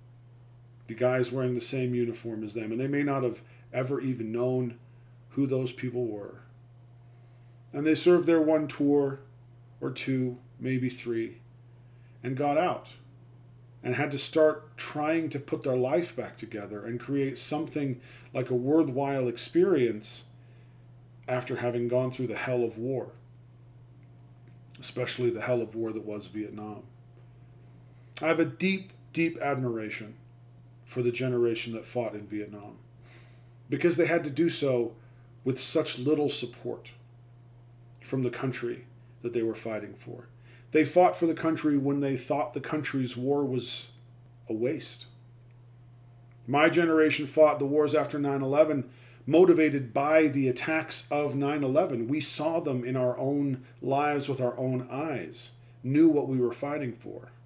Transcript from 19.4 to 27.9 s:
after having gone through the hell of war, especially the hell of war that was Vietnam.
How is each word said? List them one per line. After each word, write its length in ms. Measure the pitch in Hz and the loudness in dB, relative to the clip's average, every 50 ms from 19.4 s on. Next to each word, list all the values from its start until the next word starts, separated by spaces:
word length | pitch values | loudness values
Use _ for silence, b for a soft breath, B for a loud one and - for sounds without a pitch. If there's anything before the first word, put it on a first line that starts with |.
| - - - 170 185 196 180 143 123 117 107 104 - - - - - - b b b b b b b b b b b b b b - - - - - - | -8 0 2 4 4 6 6 4 4 2 0 -2 -8 -12 -14 -14 -18 -20 b b b b b b b b b b b b b b -20 -20 -20 -18 -8 -4
after 260 | 127 127 - - 127 | -4 -4 -4 -4 -6
having 320 | 117 123 123 117 120 120 | -2 -2 -2 -2 0 -2
gone 240 | 120 120 127 127 127 | 2 2 2 0 0
through 160 | 127 - 127 | -2 -4 -4
the 100 | 117 104 | -4 -4
hell 280 | - - 131 127 120 117 | -4 -4 -2 0 0 0
of 120 | 110 110 | 0 -2
war, 360 | 110 117 127 135 123 - - - - - - - - - - - - - - - - - - - - - - - - - - - - - - - - - - - - | -4 -6 -4 -4 -4 -6 -8 -12 -20 -20 -20 -20 -20 -20 -20 -20 -20 -20 -20 -20 -20 -20 -20 -20 -20 -20 -20 -20 -20 -20 -20 -20 -20 -20 -20 -20 -20 -20 -20 -20 -16
especially 500 | - - - 120 123 117 - - 123 120 | -14 -10 -6 -4 -4 -4 -4 0 0 0
the 100 | - - | 0 0
hell 220 | - 127 123 120 113 | -2 0 0 0 -2
of 140 | 104 107 | -4 -6
war 160 | 113 113 110 107 | -6 -6 -4 -6
that 120 | 110 101 | -6 -8
was 220 | 107 104 104 98 | -8 -10 -10 -10
Vietnam. 560 | - - 107 107 101 101 104 104 104 104 107 - - - - - - - - - - - - - - - - - - - - - - | -10 -10 -8 -8 -8 -10 -12 -12 -12 -12 -14 -16 -20 -20 -20 -20 -20 -20 -20 -20 -20 -20 -20 -20 -20 -20 -20 -20 -20 -20 -20 -20 -20